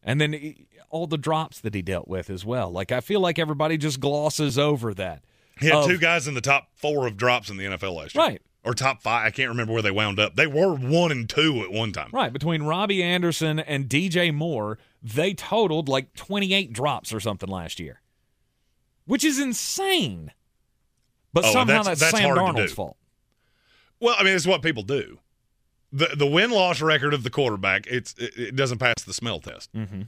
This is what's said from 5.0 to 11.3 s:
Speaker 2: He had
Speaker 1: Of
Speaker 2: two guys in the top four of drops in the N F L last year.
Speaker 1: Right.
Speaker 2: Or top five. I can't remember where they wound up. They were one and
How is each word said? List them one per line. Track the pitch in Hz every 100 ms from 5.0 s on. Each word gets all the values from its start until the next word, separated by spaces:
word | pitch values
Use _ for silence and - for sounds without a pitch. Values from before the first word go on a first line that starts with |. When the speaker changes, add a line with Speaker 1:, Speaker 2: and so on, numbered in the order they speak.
| 92 76 _ _ _ -
Speaker 2:
He | 147
had | 151
Speaker 1:
Of | 147
Speaker 2:
two | 180
guys | 170 170 139
in | 135
the |
top | 123 139 - _
four | 147 147 127
of | 101
drops | 123 123 104
in | 98
the | 98
N |
F | 95
L | 98 85
last | 73 277
year. |
Speaker 1:
Right. | - 104 _ _
Speaker 2:
Or | -
top | 117 127 131
five. | - 117 110
I |
can't | 110 131
remember | 117 113
where | 113
they | 104
wound | 98 107 98
up. | 107 -
They | 156
were | 143 190 156
one | 127 160 175
and | 139 113